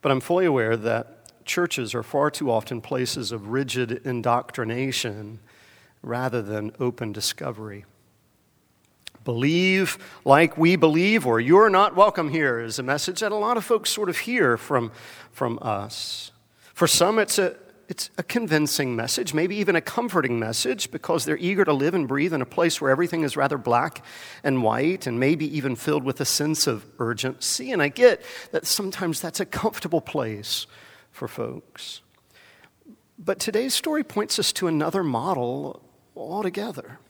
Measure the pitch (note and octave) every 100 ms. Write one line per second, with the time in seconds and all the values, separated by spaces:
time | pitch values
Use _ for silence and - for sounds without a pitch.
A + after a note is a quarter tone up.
0 | C#3+ C3+ - F3 F#3 C3+ A2+ A2+ A2 A2+
1 | A#2 - - _ - - F3 - A2+ A#2+
2 | A2 C#3+ D3 - C#3+ A2+ - A#2 - C3
3 | B2 - G#2 A2+ G2+ B2+ C3+ B2 A#2+ A#2+
4 | C#3+ B2 A#2+ A#2+ - - A2 A#2+ C3+ B2+
5 | A#2+ G#2 G#2 A2 _ _ - - _ _
6 | A#2+ A#2+ B2+ A#2 G2+ G#2+ G#2+ - B2 A#2+
7 | G#2+ G#2 - - C#3 G#2+ G#2+ G2+ - _
8 | _ _ _ _ _ _ _ _ _ _
9 | - - - A#2+ C#3 E3 F#3 F#3+ F#3 -
10 | - - - C#3 E3 - E3 F3+ D#3+ D#3
11 | F#3 A3 C3 A2+ A#2+ F3+ A3 F#3+ G3+ F3+
12 | G#3 - D#3 D#3+ D3 A#2 A2+ A2 B2+ C#3+
13 | - F3+ A3 G#3+ G#3 A#3+ - A3+ A3 -
14 | G3+ D#3+ - B3 D3 A#2 - C3+ A#2 -
15 | - - - - B2 A#2 B2 G2+ G#2 -
16 | - - - _ _ _ - - E3+ -
17 | F3 A3 G3+ - F3+ - - - _ E3+
18 | - - - A#3+ A3 D#3 D3 - C3+ A#2
19 | A#2+ - G#3 D3+ F3+ G#3 G3+ E3+ - -
20 | A#3+ F#3 C3 A#2 A2+ A2+ B2 G#3+ - -
21 | - E3 C#3 D#3 F3 G3 F3+ D3 C#3+ F3+
22 | C3+ C#3 D#3+ D#3 B2 - E3+ - C#3+ C3
23 | E3+ E3 D3 D3 C#3 C#3+ A#2+ A#2+ D#3 -
24 | - - - - C#3 C3 A2 A2+ D3 F#3
25 | - A#2 C3 D#3+ D3+ D3 C3 A#2+ - D3+
26 | C3 C3 C3 - D3 D#3 - A2+ - -
27 | A#2 A#2 C3 C3 - - B3+ A3 C#3+ C#3
28 | B3 G3 - - - - - - G3 -
29 | F3+ D#3 E3+ - F#3+ - A3 - E3+ E3
30 | - D3+ A#2 G#2 G#2 - - - - -
31 | _ - B2+ - A#2 C3 - - - -
32 | _ _ _ - - _ - _ D#4+ -
33 | _ - F3 G3 - G#3+ C4 - - D4+
34 | C#4+ - G#3 - B3 - F3+ D#3 D#3 F3
35 | E3+ A#2+ D3+ E3 A#2+ C3 C#3+ - - _
36 | _ - A#2 F#3 G3 F#3+ G#3+ C#3+ A2+ B2
37 | _